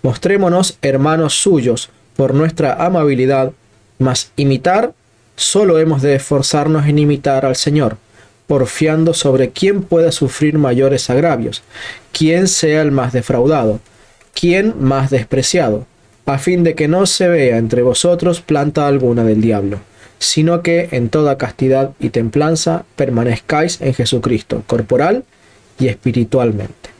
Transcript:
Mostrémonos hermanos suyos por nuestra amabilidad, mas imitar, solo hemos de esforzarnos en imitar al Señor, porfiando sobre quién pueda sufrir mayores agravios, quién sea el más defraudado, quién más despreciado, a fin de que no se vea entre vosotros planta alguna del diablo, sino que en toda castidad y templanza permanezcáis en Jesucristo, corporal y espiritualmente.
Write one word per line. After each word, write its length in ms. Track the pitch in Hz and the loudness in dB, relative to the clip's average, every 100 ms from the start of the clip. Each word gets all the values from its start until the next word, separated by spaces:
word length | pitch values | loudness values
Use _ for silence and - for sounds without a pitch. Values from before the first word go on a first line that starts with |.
| 135 | -2
Mostrémonos 720 | 117 - 202 185 175 185 - | -2 0 2 2 2 0 -2
hermanos 520 | 139 135 143 160 156 | -2 0 2 2 0
suyos 560 | - 196 165 123 117 - _ _ - | 0 2 2 2 -2 -6 _ _ -2
por 160 | 135 | 0
nuestra 400 | 135 160 156 151 | 2 0 0 -2
amabilidad, 800 | - 175 185 151 131 131 139 131 - _ _ _ _ | 0 0 2 0 2 2 2 0 -4 _ _ _ _
mas 320 | 131 123 - - | -2 -2 -6 -2
imitar, 560 | 139 135 165 190 240 - _ _ _ - | 0 0 2 0 0 -6 _ _ _ -6
solo 420 | - 190 202 160 | -2 2 4 4
hemos 220 | 160 143 | 2 0
de 140 | 143 135 | 0 0
esforzarnos 720 | - 143 135 156 147 156 147 | 0 -2 0 0 0 0 2
en 120 | 147 | 2
imitar 460 | 147 143 143 135 135 | 2 0 0 0 0
al 100 | 127 | -2
Señor, 400 | - 151 127 110 _ _ - _ _ | 0 0 0 -4 _ _ -20 _ _
porfiando 680 | 143 127 - 156 160 165 | -2 -2 0 0 2 0
sobre 380 | 165 143 131 127 | 0 0 2 0
quién 300 | - 190 202 | 0 0 0
pueda 300 | 185 170 165 | 0 2 2
sufrir 460 | - 135 - 151 151 | 0 -4 0 0 2
mayores 520 | 139 123 135 135 - | 0 2 2 0 0
agravios, 540 | 170 170 131 113 - _ - - - _ | 0 0 0 -4 -8 _ -18 -18 -18 _
quién 380 | - 156 170 185 | -2 0 2 0
sea 320 | - 160 151 | 0 0 0
el 100 | 156 | 0
más 220 | 139 123 | 0 0
defraudado, 680 | 123 - 135 127 151 113 107 _ _ _ _ _ | -4 -2 0 2 2 0 -2 _ _ _ _ _
quién 400 | - 175 180 214 233 | -4 0 2 0 0
más 320 | 131 135 131 | 0 0 0
despreciado, 760 | 135 113 165 - 185 135 104 - _ _ _ - | -2 -2 -4 0 0 0 -2 -6 _ _ _ -6
a 120 | 139 | -4
fin 280 | 156 180 170 | -2 2 0
de 100 | 160 | 0
que 140 | 151 | 0
no 160 | 175 196 | 2 0
se 240 | - 180 | 0 2
vea 260 | 170 131 117 | 2 2 2
entre 260 | 113 123 | 0 0
vosotros 600 | 123 123 170 175 175 170 | 2 2 0 2 0 -2
planta 480 | - 147 147 143 143 | -2 0 0 0 0
alguna 340 | 139 127 120 | 2 2 2
del 160 | 113 110 | 2 2
diablo, 400 | 113 107 98 101 - _ - _ | 2 0 -2 -6 -14 _ -20 _
sino 420 | - - 160 170 | -4 0 2 0
que 260 | 170 170 170 | 0 0 0
en 160 | 127 117 | -4 -2
toda 300 | 156 151 139 | 0 0 0
castidad 540 | 127 - 131 135 135 - | -4 -2 0 2 0 -4
y 80 | 120 | -4
templanza 720 | - 113 147 151 160 - 165 - - | -2 -2 0 0 0 -2 -4 -8 -4
permanezcáis 840 | 139 117 120 113 - 151 170 - | -2 0 0 -2 -2 -2 -2 -2
en 140 | 139 | -4
Jesucristo, 680 | 127 120 127 123 117 - 113 107 | -2 -2 -2 -2 -4 -4 -8 -4
corporal 560 | 117 110 127 156 240 - _ _ _ _ - | -4 -2 0 0 -2 -6 _ _ _ _ -4
y 80 | 127 | -4
espiritualmente. 1040 | 104 - 123 113 127 120 104 104 - - - | -2 -2 -2 0 0 0 -2 -8 -14 -20 -20